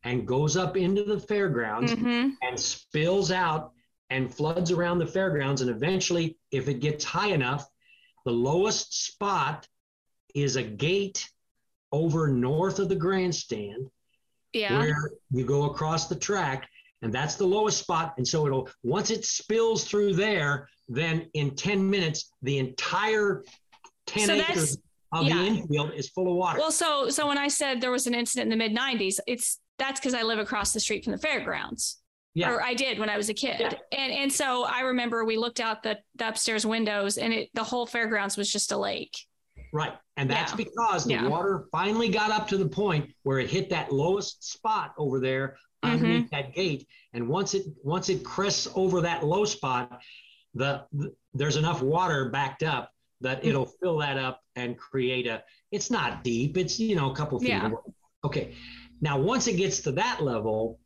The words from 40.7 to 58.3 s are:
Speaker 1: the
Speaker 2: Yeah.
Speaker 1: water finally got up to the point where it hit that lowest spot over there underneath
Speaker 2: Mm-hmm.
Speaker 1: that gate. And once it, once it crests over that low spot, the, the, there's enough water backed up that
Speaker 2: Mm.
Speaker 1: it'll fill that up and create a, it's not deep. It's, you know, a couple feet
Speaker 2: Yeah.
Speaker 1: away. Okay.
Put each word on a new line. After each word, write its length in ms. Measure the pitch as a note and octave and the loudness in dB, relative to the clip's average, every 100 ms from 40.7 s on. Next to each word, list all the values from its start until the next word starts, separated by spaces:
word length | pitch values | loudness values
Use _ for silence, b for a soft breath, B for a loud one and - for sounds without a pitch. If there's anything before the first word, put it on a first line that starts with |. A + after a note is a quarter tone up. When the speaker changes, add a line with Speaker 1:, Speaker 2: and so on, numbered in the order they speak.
| - A3+ F3+ D3+ | 0 0 2 2
Speaker 1:
the 80 | |
Speaker 2:
Yeah. 140 | - - | 2 2
Speaker 1:
water 380 | E3 F#3+ F#3 - | 0 0 -2 -2
finally 380 | D#3 F#3+ A3 A#3 | -2 0 2 2
got 220 | G#3 G#3+ | 2 2
up 160 | G#3 - | 0 0
to 80 | G3 | 2
the 100 | E3+ | 2
point 440 | - G#3 D#3 C#3+ - | 2 2 2 -2 -6
where 160 | C#3 C3+ | -2 0
it 100 | B2 | 0
hit 200 | E3+ F#3 | 0 0
that 220 | E3+ - | -2 0
lowest 500 | C#3 D#3+ G3 - - - | 0 2 0 -2 -10 -12
spot 420 | - A3 G#3+ D#3 - | -6 -2 -2 -4 -4
over 220 | D3 C3 | -2 0
there 380 | C3 C3 C3+ B B _ | 0 0 -2 B B _
underneath 420 | B3 A#3 A3+ A#3 A#3 | 0 2 4 2 0
Speaker 2:
Mm-hmm. 40 | C#3+ | -4
Speaker 1:
that 180 | C#3 F3 | -6 -2
gate. 320 | F#3 C3+ - B B | -2 -2 -8 B B
And 140 | A#2 A#2+ | -6 -2
once 260 | D#3+ G3+ | 0 0
it, 120 | G3 F#3 - | -2 -4 -8
once 260 | C#3 F3+ F#3 | -4 -2 0
it 140 | F#3 | -2
crests 440 | - - G3 G3 - - | -2 -2 0 0 -2 0
over 260 | F#3 F3+ | 2 2
that 220 | E3+ E3 | 2 0
low 220 | D3+ F3+ G#3 | 0 2 0
spot, 560 | - C#3 B2+ B2 B2 B B B B B A2+ | 0 -2 -2 -2 -10 B B B B B -2
the, 300 | C#3 C#3 - | -2 -2 -4
the, 200 | C#3+ C#3+ - _ | -6 -6 -8 _
there's 240 | C3 D3 D3 | -2 0 2
enough 240 | D#3 D#3 | 0 0
water 480 | C3 D#3+ F3+ D3 B2+ | 2 2 2 0 0
backed 340 | C3+ C3+ C#3 | -2 -2 -2
up 280 | D#3+ C3+ A2+ _ _ _ | -2 -2 -4 _ _ _
that 200 | B2+ C3+ | -4 0
Speaker 2:
Mm. 40 | A3+ | 0
Speaker 1:
it'll 180 | C#3 B2+ | 0 -2
fill 320 | - F3+ D#3+ | -2 -2 0
that 180 | D3 C3+ | 0 -2
up 240 | C3 B2+ _ - | -4 -6 _ -8
and 220 | B2 A#2+ | -6 -6
create 500 | - C3+ B2+ B2+ A#2+ | -6 -2 0 0 -2
a, 160 | A2+ b b b | -4 b b b
it's 180 | C#3 - | -6 -2
not 320 | A3+ B2+ - | 0 -2 -2
deep. 340 | B2 A#2 C#3 F#3 | -2 0 2 0
It's, 220 | F3+ - | 0 0
you 160 | A3 F#3 | 2 2
know, 160 | C3+ | 2
a 40 | C3+ | 0
couple 240 | D3+ B2+ | -2 0
feet 100 | B3 | 0
Speaker 2:
Yeah. 180 | A3+ - | 0 0
Speaker 1:
away. 140 | A2 - - _ _ | -4 -8 -20 _ _
Okay. 320 | C#3 | -4